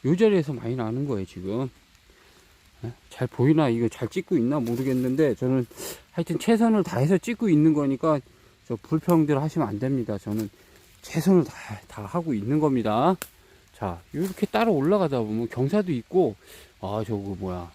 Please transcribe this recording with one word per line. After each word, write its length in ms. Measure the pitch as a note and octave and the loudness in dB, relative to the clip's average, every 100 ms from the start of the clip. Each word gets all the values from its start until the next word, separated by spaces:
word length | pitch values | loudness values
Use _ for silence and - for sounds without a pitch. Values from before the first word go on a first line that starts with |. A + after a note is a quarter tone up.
요 140 | C3 F3+ | 0 4
자리에서 340 | A3 G3 D3 | 4 4 0
많이 240 | B2+ A#2 B2+ | -4 -4 -4
나는 320 | A2 A#2+ C#3+ | -2 -2 -2
거예요, 180 | A2 F#2+ | -4 -6
지금. 440 | - F#2 A2 C3 - _ _ _ _ _ _ _ _ _ _ | -8 -6 -4 -4 -8 _ _ _ _ _ _ _ _ _ _
예? 100 | A#2 - _ | -14 -14 _
잘 180 | - B2+ | -8 -8
보이나? 420 | - B2+ D#3+ C#3+ | 0 2 4 2
이거 180 | A#2 A#2 | 2 -2
잘 220 | - A#2+ | -2 -6
찍고 280 | F#3+ F3+ E3+ | -6 -2 0
있나 220 | A#2 D3 | 0 -2
모르겠는데, 760 | A#2 A#2+ C3 B2+ B2+ C3 D3+ G#2+ | -2 -2 -2 -2 -2 2 0 2
저는 300 | B2+ C3 A#2+ - - - _ | 0 0 -2 -10 -14 -14 _
하여튼 280 | - E3 E3 | -8 -4 -4
최선을 440 | - A3+ A3+ A3 | 0 2 4 2
다해서 340 | F3 - C#3+ F#3 | 0 0 2 2
찍고 300 | - A#3 A3 | 0 -2 2
있는 260 | D3+ D#3 | 6 6
거니까, 460 | D3 C#3+ C3+ D#3+ D3 - - _ _ _ | 4 0 0 0 0 -2 -20 _ _ _
저 80 | A#2 | -8
불평들 680 | - D#3+ D#3+ E3+ D3 C#3 | -2 -2 4 4 4 2
하시면 240 | D3+ E3 A#2 | 0 -2 -2
안 120 | G#2 | -2
됩니다. 380 | C3 C3+ A2 G2+ | -2 -2 -2 -6
저는 320 | - G#2 G#2+ _ - - _ - | -4 -4 -6 _ -20 -20 _ -20
최선을 420 | - D#3+ F3+ F#3 C#3+ | -6 -2 4 4 2
다, 360 | - - G#2 - | -6 -14 -14 -14
다 180 | - G2+ | -14 -8
하고 280 | F3 E3 | -6 -2
있는 260 | A#2 G#2+ D3+ | -4 0 2
겁니다. 560 | D3+ C3 A2 G#2+ D3+ F#3+ - _ _ - _ | 2 2 0 2 2 0 -6 _ _ -20 _
자, 300 | - G2 E2+ - | -8 -8 -8 -10
요렇게 340 | C#3+ F#3+ F#3 G3+ | -6 -6 -4 -2
따라 240 | G#3+ A3+ | 0 2
올라가다 500 | D#3+ D3 G3+ E3+ C3+ | 2 2 2 2 0
보면 260 | G#2+ A2 A#2 | -2 -4 -4
경사도 460 | - C3+ G#3 F#3 | -2 0 0 0
있고, 420 | C3 - F#3 D3+ G2+ - - - _ | -4 -2 0 2 -2 -18 -20 -20 _
아, 220 | F#2+ G#2 G#2+ | -4 -4 -2
저거 280 | G#2 G2 F#2 | -4 -6 -6
뭐야. 360 | F#2+ F2+ E2+ | -6 -6 -10